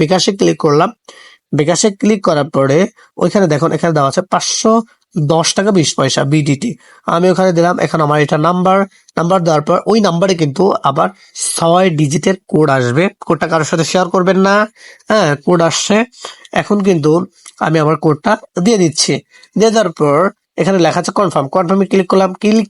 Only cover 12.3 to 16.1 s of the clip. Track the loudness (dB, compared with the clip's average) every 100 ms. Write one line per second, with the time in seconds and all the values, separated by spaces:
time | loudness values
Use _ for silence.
12.3 | -2 -2 0 2 2 0 0 -2 -4 -6
13.3 | -4 -2 -2 -2 -2 0 0 0 0 0
14.3 | 2 2 2 -2 -6 -20 -20 -2 0 2
15.3 | 0 0 0 0 -2 0 0 -2